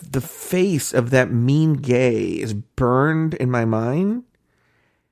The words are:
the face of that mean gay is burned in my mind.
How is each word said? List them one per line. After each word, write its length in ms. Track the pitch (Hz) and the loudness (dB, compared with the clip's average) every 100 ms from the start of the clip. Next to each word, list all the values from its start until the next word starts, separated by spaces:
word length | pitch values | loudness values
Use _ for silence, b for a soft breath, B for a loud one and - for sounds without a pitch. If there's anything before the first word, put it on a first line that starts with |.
| - | -8
the 80 | 135 | -6
face 760 | 156 - - 185 196 151 - | -6 -12 -4 0 2 0 -2
of 180 | - 120 | -2 2
that 200 | 131 127 | 2 2
mean 440 | 120 120 147 160 147 | 2 2 4 2 2
gay 560 | 135 123 127 110 92 | 0 2 2 2 -2
is 220 | 87 110 | -4 -6
burned 800 | 104 - - 123 127 151 160 160 - | -8 -8 -2 2 4 2 0 -2 -2
in 140 | 127 | -2
my 140 | 123 | 0
mind. 640 | 113 110 117 147 196 240 - _ _ _ _ _ _ _ _ | 0 0 -2 -2 -2 -4 -8 _ _ _ _ _ _ _ _